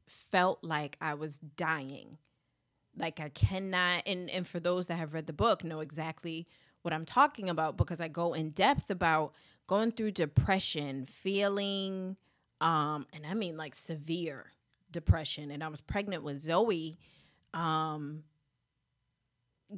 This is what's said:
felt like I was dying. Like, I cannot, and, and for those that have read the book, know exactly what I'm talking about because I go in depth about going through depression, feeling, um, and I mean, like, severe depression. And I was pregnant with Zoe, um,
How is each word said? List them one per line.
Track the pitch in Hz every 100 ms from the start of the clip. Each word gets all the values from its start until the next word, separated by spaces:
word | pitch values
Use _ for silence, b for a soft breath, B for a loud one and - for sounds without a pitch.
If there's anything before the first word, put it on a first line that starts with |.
| -
felt | - - 185 185 -
like | 160 151 147 -
I | 160
was | 147 156 143
dying. | 151 - 165 160 165 - - 156 _ _ _ _ _ _ _ -
Like, | 165 156
I | 151
cannot, | - - 190 190 185 180 180 -
and, | 185 180
and | 185 180
for | 175
those | 170 180 175
that | 170
have | 160
read | 160 156
the |
book, | 147 226 196
know | 165 156
exactly | 139 151 160 160 170 165 170 b b b
what | 170
I'm | 160 160
talking | 247 285 285 190
about | 160 156 135
because | - 175
I | 165
go | 156 170
in | 151 156
depth | 151 208 277 -
about | 185 170 160 151 b b b -
going | 202 226
through | 226 214
depression, | 190 151 - - 190 - 156 143 135 131
feeling, | - 190 196 202 202 202 196 190 190 185 190 _ _ _ -
um, | 160 156 147 151 -
and | 151 151
I |
mean, | 208 185 160
like, | 156
severe | - - 160 151 170 165 135 - _ _ _ _
depression. | 170 165 165 147 - 147
And | 147
I | 160
was | 151
pregnant | - 202 202 175
with | 143 143
Zoe, | 156 170 233 175 160 160 b b b b b
um, | 160 165 156 156 151 147 151 - _ _ _ _ _ _ _ _ _ _ _ _ _ -